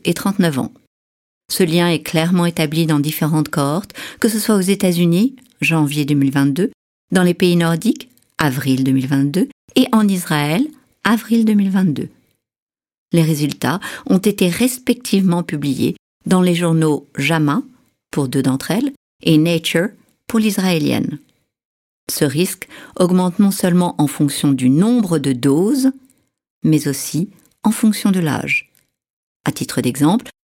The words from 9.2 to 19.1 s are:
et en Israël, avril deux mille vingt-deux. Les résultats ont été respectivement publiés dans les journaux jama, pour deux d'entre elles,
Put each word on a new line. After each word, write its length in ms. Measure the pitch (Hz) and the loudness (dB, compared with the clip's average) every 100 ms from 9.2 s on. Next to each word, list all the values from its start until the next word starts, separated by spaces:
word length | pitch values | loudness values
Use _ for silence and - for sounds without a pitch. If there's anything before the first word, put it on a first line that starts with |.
| 139 160 269 - _ | 0 0 -4 -6 _
et 140 | - 254 | 0 2
en 140 | 220 208 | 2 2
Israël, 600 | 190 - 151 147 170 302 - _ _ | -2 -2 -2 0 -2 -2 -6 _ _
avril 400 | 196 220 - 226 | -2 -2 0 0
deux 100 | 214 | 2
mille 160 | 214 196 | 2 2
vingt-deux. 380 | 190 190 131 - _ _ _ _ _ _ _ _ _ - | 2 0 -2 -8 _ _ _ _ _ _ _ _ _ -2
Les 100 | 170 | 0
résultats 580 | 160 147 147 - 123 175 - - - | 2 0 -2 -4 -4 -4 -8 -10 -2
ont 120 | 185 | 0
été 300 | 208 202 180 | 2 0 0
respectivement 960 | 170 247 247 - 240 - 190 185 175 | 0 -2 -2 -4 -4 0 0 2 0
publiés 540 | 170 151 143 131 - - _ _ | -4 -6 -4 -2 -4 -4 _ _
dans 180 | - 185 | 0 2
les 120 | 180 | 2
journaux 540 | 170 175 160 156 143 - - | 2 0 2 2 0 -6 -6
jama, 460 | 139 165 147 143 - _ _ _ - | -2 0 0 0 -4 _ _ _ -8
pour 180 | - 135 | -4 -2
deux 140 | 135 | 0
d'entre 280 | 135 131 - | 0 -2 -2
elles, 220 | 180 277 - _ | -2 -2 -6 _